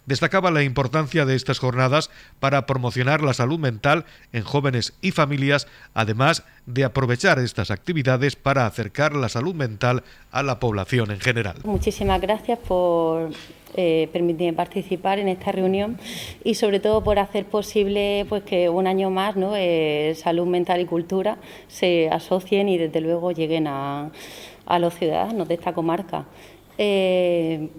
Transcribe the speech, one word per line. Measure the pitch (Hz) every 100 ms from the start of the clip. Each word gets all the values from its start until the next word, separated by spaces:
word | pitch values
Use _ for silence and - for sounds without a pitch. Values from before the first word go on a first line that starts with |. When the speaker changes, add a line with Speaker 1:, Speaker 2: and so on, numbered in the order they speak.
| -
Speaker 1:
destacaba | 135 160 190 180
la | 156
importancia | 139 127 127 156 139 160 131
de | 131
estas | - 127
jornadas | 127 123 131 147 - - - -
para | 135 139 123
promocionar | 131 120 127 123 156
la | 147 120
salud | 123 165
mental | 139 107 143 156 - - -
en | 117
jóvenes | 101 143 139 123 - -
y | 190
familias, | - 143 143 139 143 - - -
además | - 107 110 143 165 - - -
de | 123
aprovechar | 131 139 127 123 196 139
estas | 120 - 101
actividades | 101 - 165 127 127 139 -
para | 135 135 110
acercar | - 104 - 151 147
la | 117
salud | 120 160
mental | 165 123 104 123 123 - - -
a | 131
la | 139 143
población | 120 101 92 127 107
en | 101
general. | 131 117 101 -
Speaker 2:
Muchísimas | 107 185 214 - 196 185
gracias | 190 214 - 233
por, | - 180 180 170 165 160 160 147 - - - -
eh, | 175 160 156
permitirme | 175 175 165 175
participar | 165 175 202 180 180 190 196
en | 196
esta | 185 202
reunión | 190 185 196 214 247 - 180 - -
y | 226 208
sobre | 214 196
todo | 214 220
por | 214 202
hacer | 196 208 196
posible, | 208 202 214 196 208 202 202 202
pues, | 208
que | - 180 175
un | 175 185
año | 190 190
más, | 185 202 196
¿no?, | 190 208
eh, | 175 165 156 147 151 160
salud | 175 170 175
mental | 180 175 175
y | 175
cultura | 170 170 185 208 233 - - -
se | - 180 170 160
asocien | 165 - 185 185 196 202
y | 175
desde | 160 160
luego | 160 170 180
lleguen | 165 156 160 151
a, | 139 139 143 151 - - - - - -
a | 175
los | 170
ciudadanos | 170 165 156 208 226 160
de | 170
esta | 180
comarca. | 170 165 175 190 156 143 - - - - -
Eh, | 208 196 190 180 180 175 160 160 156